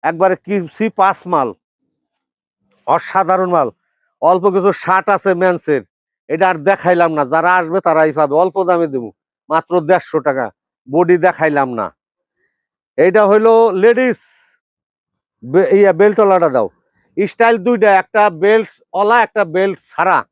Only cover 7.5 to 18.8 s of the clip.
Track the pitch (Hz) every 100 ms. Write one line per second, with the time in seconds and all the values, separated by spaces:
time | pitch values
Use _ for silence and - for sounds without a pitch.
7.5 | 180 165 180 175 160 156 143 151 147 185
8.5 | 190 180 175 165 135 113 - _ _ _
9.5 | 156 - 175 151 180 - 156 143 135 117
10.5 | _ _ _ - 143 175 180 175 170 156
11.5 | 147 135 117 95 _ _ _ _ _ _
12.5 | _ _ _ _ - 165 196 208 208 220
13.5 | 226 226 190 208 240 254 226 - - _
14.5 | _ _ _ _ _ _ _ _ _ 123
15.5 | 131 - 196 202 165 208 214 202 190 170
16.5 | 131 104 _ _ _ _ - 202 - 226
17.5 | 233 185 240 208 190 - 220 208 165 190
18.5 | 220 208 -